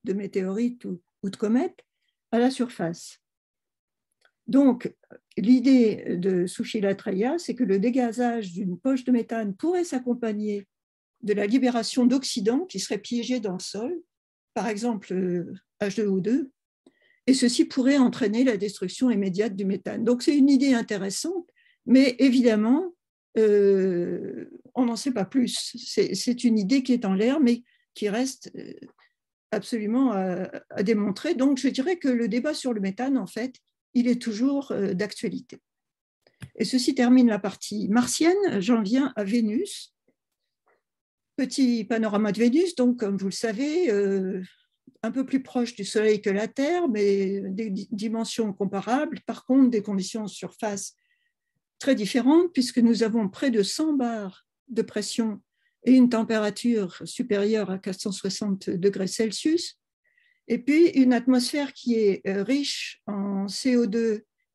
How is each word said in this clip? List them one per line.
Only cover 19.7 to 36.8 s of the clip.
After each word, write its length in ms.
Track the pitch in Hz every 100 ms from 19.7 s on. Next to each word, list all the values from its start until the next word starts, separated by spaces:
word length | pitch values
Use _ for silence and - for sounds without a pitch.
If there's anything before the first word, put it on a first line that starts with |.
| 185 - 208
Donc, 180 | 226 247
c'est 140 | 330 294
une 140 | 277
idée 240 | 269 277
intéressante, 760 | 240 233 208 196 196 320 381 - _ _ _ -
mais 280 | 254 269 -
évidemment, 760 | 269 254 233 214 220 285 370 - _ _ _ -
euh, 1120 | 220 208 196 196 190 175 175 175 196 - - - -
on 100 | -
n'en 120 | 240 226
sait 160 | 285
pas 120 | 240
plus. 500 | 190 269 226 - - 240
C'est, 360 | - - -
c'est 300 | 190 - 240
une 140 | 240 220
idée 240 | 190 277
qui 100 | 262
est 140 | 240 202
en 80 |
l'air, 260 | 190 226 302
mais 220 | 240 233 - _ _
qui 160 | - 208
reste, 420 | 214 262 - - -
euh, 180 | - - - _ _ _ _ _ -
absolument 600 | 214 - 233 208 240 262
à, 380 | 196 190 180 185 - -
à 140 | 208
démontrer. 520 | 202 214 202 190 302
Donc, 220 | 311 269 262
je 120 | 262
dirais 280 | 202 269 359
que 120 | 269
le 200 | 240 233
débat 240 | 240 302
sur 220 | 311 262
le 80 | 220
méthane, 340 | 190 190 262 262
en 100 | 185
fait, 280 | - 254 - _ _ _ 247
il 120 | 240
est 120 | 240
toujours, 520 | 233 208 269 277 277
euh, 200 | 202 196
d'actualité. 680 | 185 208 - 220 170 - - _ _ _ _ _ _ _ _ - -
Et 80 |
ceci 320 | 220 254